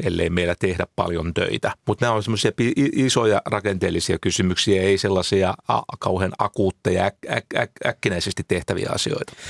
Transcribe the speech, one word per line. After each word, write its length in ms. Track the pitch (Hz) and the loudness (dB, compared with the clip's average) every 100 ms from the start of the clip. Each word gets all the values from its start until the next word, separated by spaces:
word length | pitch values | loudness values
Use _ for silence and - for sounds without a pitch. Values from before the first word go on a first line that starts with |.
ellei 260 | 160 85 85 | -2 0 0
meillä 260 | 87 87 87 | 0 0 0
tehdä 280 | 95 87 87 - | 0 0 -4 -2
paljon 380 | 87 85 82 | -2 0 -2
töitä. 380 | 82 92 110 - - - | 0 -2 0 -4 -4 -2
Mut 140 | 104 | 0
nämä 120 | 120 | 2
on 100 | 110 | 0
semmosia 280 | 107 107 113 | 0 0 0
pi-, 220 | - 117 139 | 2 0 2
i-, 280 | 139 - 131 | 0 2 2
isoja 360 | 127 113 101 - | 4 4 2 0
rakenteellisia 720 | 107 104 95 92 85 - 92 | -2 -2 0 0 0 0 0
kysymyksiä, 640 | 95 - 92 90 - 98 | 0 0 0 2 2 4
ei 160 | 95 98 | 4 4
sellaisia 560 | 104 95 90 98 92 - - | 2 0 2 2 2 -2 -2
a-, 140 | 113 - - | -2 -2 -6
kauhean 320 | 101 92 95 - | -2 0 -2 -2
akuutteja, 680 | 104 - 95 - - 92 98 | -4 0 0 0 -2 0 0
äk-, 240 | - - | -2 -6
äk-, 280 | 120 - - | -6 -2 -4
äk-, 280 | 117 - 123 | -4 -4 -4
äkkinäisesti 560 | - 110 87 98 - - | -2 -2 -2 -4 -6 -2
tehtäviä 420 | 90 - 92 - | -2 0 -2 -2
asioita. 400 | 98 - - - - - | -2 -2 -4 -6 -12 -16